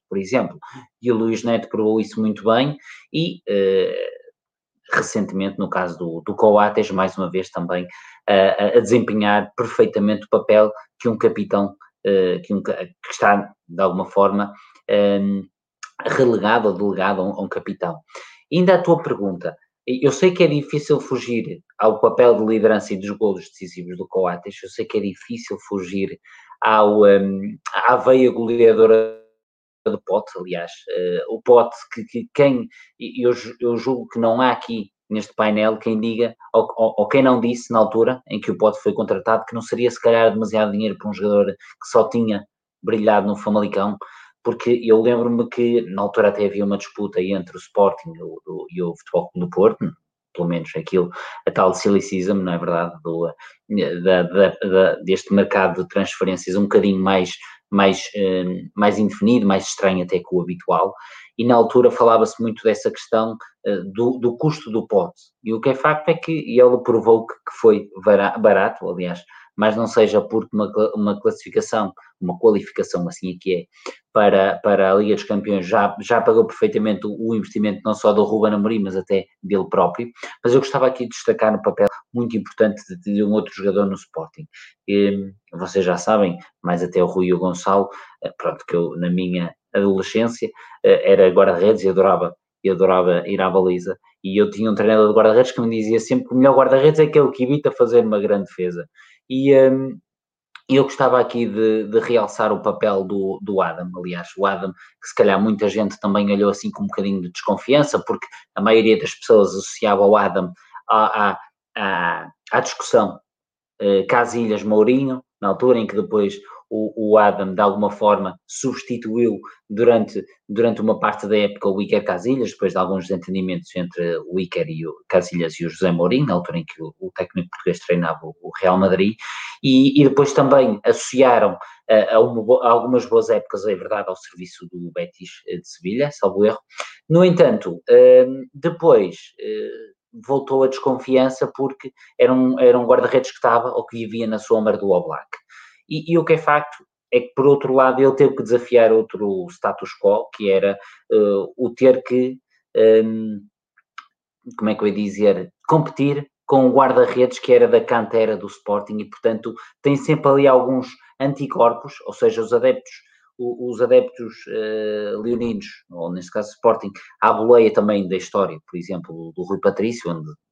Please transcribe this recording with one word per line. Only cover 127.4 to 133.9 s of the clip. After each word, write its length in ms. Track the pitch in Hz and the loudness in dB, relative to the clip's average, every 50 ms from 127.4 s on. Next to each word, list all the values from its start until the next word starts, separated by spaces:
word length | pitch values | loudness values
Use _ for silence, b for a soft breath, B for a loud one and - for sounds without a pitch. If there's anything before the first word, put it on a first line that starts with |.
| 87 - | -10 -10
português 300 | - - - 92 85 - | -12 -8 -6 -6 -6 -4
treinava 400 | - - 87 87 85 80 80 80 82 | -4 -4 -2 -2 -2 -4 -6 -8 -10
o, 100 | 78 - _ | -18 -20 _
o 100 | 87 82 - - | -18 -18 -8 -2
Real 160 | 95 90 92 95 | 0 0 2 2
Madrid, 380 | 98 95 92 92 95 104 110 - B B B B B B B B | 2 2 2 0 0 -2 -4 -6 B B B B B B B B
e, 400 | B 135 131 131 135 139 131 143 | B 2 4 4 4 6 6 6
e 60 | 143 131 | 4 6
depois 240 | 135 143 143 - | 4 2 2 2
também 480 | - 160 135 127 135 139 127 117 101 - - | 2 2 2 4 6 4 4 4 0 0 0
associaram, 720 | 120 113 - - - 131 127 135 127 120 110 104 98 87 - B B B B B - | 0 0 0 -2 -4 0 2 4 4 4 4 2 0 -2 -4 B B B B B 2
eh, 240 | 113 107 98 - 113 | 4 4 4 4 4
a 80 | 110 | 2
uma 200 | 123 123 117 113 | 2 2 0 -2
bo-, 220 | 104 107 127 123 120 | 0 2 2 2 4
a 80 | 117 | 2
algumas 340 | 117 117 120 127 127 120 110 | 2 2 2 0 0 -2 0
boas 240 | - 113 113 107 113 | 2 2 2 2 2
épocas, 380 | 110 101 - - - 98 95 107 | 0 -2 -2 -6 -10 -6 -4 -4
é 80 | 98 | -4
verdade, 320 | 90 92 92 | -4 -6 -6